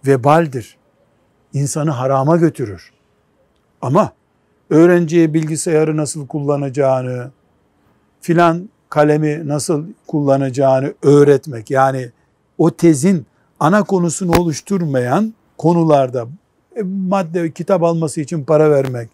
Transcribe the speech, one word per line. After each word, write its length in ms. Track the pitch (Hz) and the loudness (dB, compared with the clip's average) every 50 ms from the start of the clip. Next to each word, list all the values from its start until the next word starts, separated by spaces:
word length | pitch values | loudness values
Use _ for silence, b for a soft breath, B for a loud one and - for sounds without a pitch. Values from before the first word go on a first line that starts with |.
| _ | _
Vebaldir. 680 | 135 139 127 113 143 151 165 170 156 127 127 101 - _ _ _ _ _ _ _ _ _ _ _ _ _ _ _ _ - | 2 0 2 4 2 4 4 2 0 -4 -10 -12 -12 _ _ _ _ _ _ _ _ _ _ _ _ _ _ _ _ -6
İnsanı 380 | 139 143 139 - 160 147 160 | -6 -4 -4 -4 -4 -2 -2
harama 460 | 147 123 127 135 135 135 135 147 165 | -2 -2 -2 0 0 0 2 2 2
götürür. 560 | 175 165 160 - - 131 107 95 85 - - _ _ _ _ _ _ _ _ _ _ _ _ _ _ _ _ _ _ - | 4 2 0 0 -2 -10 -10 -10 -16 -18 -20 _ _ _ _ _ _ _ _ _ _ _ _ _ _ _ _ _ _ -6
Ama 300 | 123 135 185 208 113 _ _ _ _ _ _ _ _ _ _ _ _ | 0 0 2 0 0 _ _ _ _ _ _ _ _ _ _ _ _
öğrenciye 640 | - 151 165 175 180 175 175 151 165 170 165 160 151 | 4 4 6 6 6 4 2 2 2 2 2 2 2
bilgisayarı 640 | 165 156 151 160 151 - 180 160 151 156 156 156 | -2 -2 -2 -6 -6 -4 -2 0 0 0 0 -2
nasıl 300 | 156 151 139 - 156 143 | -4 -4 -6 -6 -12 -12
kullanacağını, 1040 | 127 - 151 143 139 143 143 143 139 127 147 139 135 131 131 127 127 127 123 123 135 _ _ _ _ _ _ _ _ _ _ _ _ _ _ _ _ _ _ | -10 -8 -6 -4 -2 -2 -2 -4 -6 -2 0 0 0 0 0 -2 -6 -8 -10 -12 -14 _ _ _ _ _ _ _ _ _ _ _ _ _ _ _ _ _ _
filan 480 | - - 170 170 175 170 165 175 180 - _ _ _ _ | -4 -2 2 2 4 2 2 -2 -6 -14 _ _ _ _
kalemi 580 | - 151 151 151 151 151 156 151 147 156 165 139 | 0 2 2 4 2 2 0 -2 -4 -4 -6 -6
nasıl 360 | 143 151 123 - 170 147 156 180 - _ _ | -6 -6 -4 -4 -4 -4 -4 -10 -16 _ _
kullanacağını 880 | - - 156 143 139 135 135 139 135 123 127 139 135 131 131 135 147 - _ - | -6 -4 -2 0 2 2 0 0 -4 -2 0 2 2 2 2 0 -4 -8 _ 2
öğretmek, 680 | 139 143 147 143 139 143 131 - 160 127 117 107 - | 4 6 6 6 6 4 2 2 -6 -14 -14 -10 -4
yani 400 | 139 131 131 135 135 135 127 120 _ _ _ _ _ _ _ _ _ - | 0 0 0 0 0 -4 -10 -12 _ _ _ _ _ _ _ _ _ 0
o 120 | 156 165 | 0 0
tezin 560 | 160 - - 170 160 131 135 190 202 160 117 _ _ _ _ _ _ _ | 0 2 2 2 2 4 2 0 0 0 -4 _ _ _ _ _ _ _
ana 220 | 151 147 190 214 202 | 0 2 2 2 0
konusunu 580 | - 190 185 175 170 147 - 190 175 165 170 | 0 -2 -2 -2 -2 -4 -4 -4 0 0 0
oluşturmayan 920 | 175 170 147 - - - 202 196 175 151 135 127 123 123 131 175 214 220 220 _ _ _ _ _ | 0 0 -4 -6 -6 -6 -4 -4 -2 -2 -2 -2 -2 0 0 0 -2 -2 -6 _ _ _ _ _
konularda, 680 | - 156 175 170 165 160 151 139 135 127 120 127 117 117 147 196 _ _ _ _ _ _ _ | 0 0 2 2 4 4 4 4 2 0 -2 -6 -8 -8 -14 -20 _ _ _ _ _ _ _
e, 60 | 240 208 | -8 -8
madde, 680 | 185 190 196 190 185 190 196 190 160 165 185 170 165 | -6 -6 -6 -4 -2 -2 -2 -2 -4 -4 -6 -6 -6
kitap 320 | - - 170 - 196 180 165 | -6 -10 -4 -2 0 0 0
alması 380 | 170 170 165 160 151 - 165 | 0 -2 -2 -4 -6 -6 -8
için 240 | 151 127 175 160 135 | -8 -6 -8 -8 -2
para 260 | 120 160 151 156 156 | 0 2 4 4 4
vermek 380 | 147 139 139 135 127 120 117 113 | 4 2 0 -2 -6 -8 -10 -14